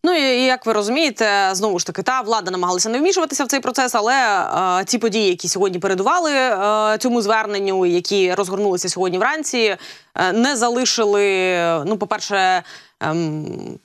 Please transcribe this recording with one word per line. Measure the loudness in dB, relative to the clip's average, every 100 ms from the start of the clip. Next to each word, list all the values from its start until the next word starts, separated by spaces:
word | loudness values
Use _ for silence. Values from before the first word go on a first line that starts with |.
Ну, | 2 2
і, |
і | 2 2
як | 2 2 0
ви |
розумієте, | 0 0 0 0 2 2 2 2
знову | 0 0 -2
ж | -4
таки, | -4
та | -2 -2
влада | 0 -2 -2
намагалася | -4 -2 0 -2
не | 0
вмішуватися | 0 0 -2 -4
в | -2
цей | -2
процес, | -2 -2 0
але, | 0 2 2 2 0 0 0 0 0
е, |
ці | 0 0
події, | 0 2 0
які | 0 -4
сьогодні | 0 0 0
передували, | -2 0 2 2 2
е, | 0 0 0 0 2 0 0
цьому | 0 0
зверненню, | 2 0 0 -2 0 2 2
які | 0 0 2 2
розгорнулися | 0 -2 -2 0 0 -4
сьогодні | -2 -2 0
вранці, | 0 -2 -4 0 0 0 -10 -20 _
е, | -2 0
не | 2 0 2
залишили, | 0 0 0 0 2 2 2 2 0 0 0 0 -2
ну, | -2
по-перше, | -2 -4 -2 0 2 2 -2 -20 -20 _
ем, | -4 -2 -2 -4 -8 -10 -12 -14